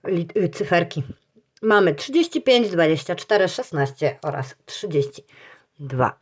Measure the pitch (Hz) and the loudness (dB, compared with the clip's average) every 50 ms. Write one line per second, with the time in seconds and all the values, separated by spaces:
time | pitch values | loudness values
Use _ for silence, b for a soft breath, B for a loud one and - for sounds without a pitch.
0 | - 208 190 170 170 - - 220 185 - - - - 139 175 170 170 170 - 156 | -4 -2 -2 -2 -4 -2 -2 -2 -2 -2 -2 -6 -2 0 2 0 0 0 -4 -8
1 | 127 - - _ _ _ _ _ _ _ _ _ - 220 214 208 196 170 143 - | -8 -8 -12 _ _ _ _ _ _ _ _ _ 0 2 4 4 4 2 2 -2
2 | - - 269 339 330 339 - 302 - 262 254 240 233 202 180 170 165 156 160 143 | -6 0 0 0 0 2 -2 -2 2 4 4 4 4 2 2 2 4 4 2 0
3 | - - 175 175 - - 214 208 190 175 - - 254 - - 147 139 135 135 - | -2 -6 -8 -8 -2 0 2 2 2 2 0 -6 -8 -4 -2 -2 -2 -2 -2 -2
4 | 151 135 - - - 156 143 139 127 - - _ _ - - - - 196 151 143 | -2 -2 -2 -4 -8 -6 -6 -6 -8 -10 -12 _ _ -16 -12 -10 -8 -2 -2 -2
5 | 139 - - - _ B B B B B B B B B _ _ 143 135 131 127 | -2 -2 -6 -16 _ B B B B B B B B B _ _ -12 -8 -2 0
6 | 127 113 - _ | 0 0 -2 _